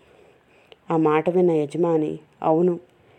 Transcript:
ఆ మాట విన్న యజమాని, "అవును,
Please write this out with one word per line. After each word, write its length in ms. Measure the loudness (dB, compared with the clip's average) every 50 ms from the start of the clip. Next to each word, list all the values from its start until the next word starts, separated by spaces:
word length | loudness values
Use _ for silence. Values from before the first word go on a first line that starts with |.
| _ _ _ _ -20 _ _ _ _ _ _ _ _ -20 -20 _ _ -4 -2
ఆ 40 | 0
మాట 320 | 2 2 2 0 0 0
విన్న 220 | 0 2 2 2
యజమాని, 680 | 2 0 -2 -4 -4 -2 -2 0 0 0 -2 -4 -6 -10 -14 _ _ -6 -2
"అవును, 360 | 0 2 2 2 0 0 -2 -8 -16 _ _ _ _ _